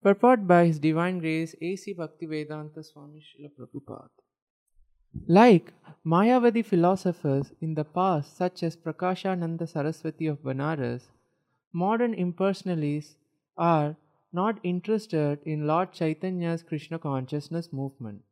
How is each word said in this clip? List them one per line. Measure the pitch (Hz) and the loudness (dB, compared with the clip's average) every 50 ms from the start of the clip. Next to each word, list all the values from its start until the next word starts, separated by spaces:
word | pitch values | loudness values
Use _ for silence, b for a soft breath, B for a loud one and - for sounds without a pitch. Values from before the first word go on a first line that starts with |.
| _ | _
Purport | 202 196 196 - 240 254 233 196 | 4 4 6 6 6 6 6 6
by | 175 180 175 170 | 6 6 8 8
His | 170 160 151 | 6 4 2
Divine | 143 156 156 160 170 180 185 180 | 0 0 2 2 0 0 -2 -2
Grace | 160 160 160 160 165 160 - - | -2 -2 -2 -2 -4 -6 -8 -10
A | 165 175 190 | -8 -8 -8
C | 185 - 208 196 | -8 -8 -12 -10
Bhaktivedanta | 175 165 151 - _ 170 156 156 151 151 147 151 151 151 151 151 160 156 | -10 -10 -12 -10 _ -10 -8 -6 -8 -8 -8 -10 -12 -12 -14 -16 -18 -20
Swami | - _ 151 147 147 151 156 | -20 _ -20 -20 -20 -20 -20
Srila | 151 - - 131 147 147 147 | -20 -20 -20 -20 -20 -20 _
Prabhupada. | - 127 - _ 143 139 - 104 - - 139 _ _ _ _ _ _ _ _ _ _ _ _ _ _ _ _ _ _ _ _ - - - | -20 -20 -16 _ -16 _ -14 -16 -16 -18 -20 _ _ _ _ _ _ _ _ _ _ _ _ _ _ _ _ _ _ _ _ -16 -14 -2
Like | - 170 196 233 247 208 165 - - _ _ B B 156 B _ | 4 6 8 8 8 8 6 4 -2 _ _ B B -20 B _
Mayavadi | 160 165 175 202 226 247 254 240 240 220 233 220 | 0 2 2 4 4 4 4 4 2 2 0 -2
philosophers | - - 170 165 175 196 190 - 185 170 - - 147 135 139 143 - - _ | 0 2 2 4 2 2 2 -2 -4 -4 -2 -2 -2 0 0 -2 -6 -10 _
in | - 160 160 | -8 -6 -4
the | 151 151 | -6 -6
past, | 156 _ 180 185 190 180 151 143 - - | -6 _ -2 0 0 0 -2 -4 -6 -6
such | - 180 180 180 - - | -4 -4 -4 -4 -4 -6
as | 165 160 | -6 -6
Prakashananda | _ _ 160 151 _ - 180 185 175 - 190 185 180 170 165 165 165 170 | _ _ -10 -8 _ -4 -4 -4 -2 -4 -4 -4 -2 -4 -6 -4 -6 -8
Saraswati | 160 - 156 139 151 160 - - 160 156 - 160 | -6 -4 -4 -4 -4 -4 -4 -8 -10 -6 -4 -4
of | 156 147 143 156 | -4 -4 -4 -6
Banaras, | 135 131 131 139 151 165 143 131 120 120 123 _ _ _ _ _ _ _ _ _ _ _ _ _ _ - | -6 -4 -4 -2 -4 -2 -2 -4 -4 -6 -6 _ _ _ _ _ _ _ _ _ _ _ _ _ _ -6
modern | 170 175 196 220 226 240 240 226 | -2 0 0 0 0 0 -2 -2
impersonalists | 185 180 180 170 175 190 196 196 - - 185 180 160 151 147 147 151 147 - _ _ _ _ _ _ _ _ _ | -2 -2 -4 -2 0 0 -2 -2 -2 -4 -4 -2 -2 -2 -2 -2 -4 -6 -10 _ _ _ _ _ _ _ _ _
are | - 170 170 165 156 147 147 156 _ _ _ _ _ _ _ - | -2 2 2 2 2 2 -2 -4 _ _ _ _ _ _ _ -6
not | 170 185 214 226 - - | -2 -2 -2 -2 -4 -4
interested | 180 180 180 170 - 220 214 202 - - 156 151 147 143 147 - | -4 -4 -4 -2 -2 -2 -2 -2 -2 -2 0 0 0 -2 -4 -6
in | 160 156 151 151 | -6 -6 -4 -2
Lord | 151 156 170 185 185 - | 0 0 0 0 -2 -4
Chaitanya's | - 175 160 156 156 - 185 185 180 170 170 165 165 165 | -4 -2 -2 -2 -4 -6 -6 -4 -4 -2 -2 -4 -4 -6
Krishna | _ 165 151 - - 160 165 | _ -8 -8 -8 -8 -12 -8
consciousness | - 151 139 131 131 131 147 147 143 - 165 170 165 165 | -6 -4 -4 -4 -4 -4 -6 -6 -6 -6 -8 -8 -6 -6
movement. | - 135 135 135 135 _ 123 110 101 98 _ _ | -8 -8 -8 -8 -10 _ -14 -14 -14 -16 _ _